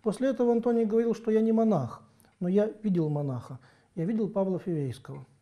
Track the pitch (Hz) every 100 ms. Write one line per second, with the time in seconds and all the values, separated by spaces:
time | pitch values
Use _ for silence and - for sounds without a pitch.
0 | 220 185 262 254 240 233 240 233 226 226
1 | 233 220 - 220 220 220 226 175 123 -
2 | - _ _ _ 180 196 214 - 214 175
3 | 156 147 143 127 - 123 - _ _ -
4 | 165 220 208 196 190 180 185 160 135 113
5 | - 139 131 _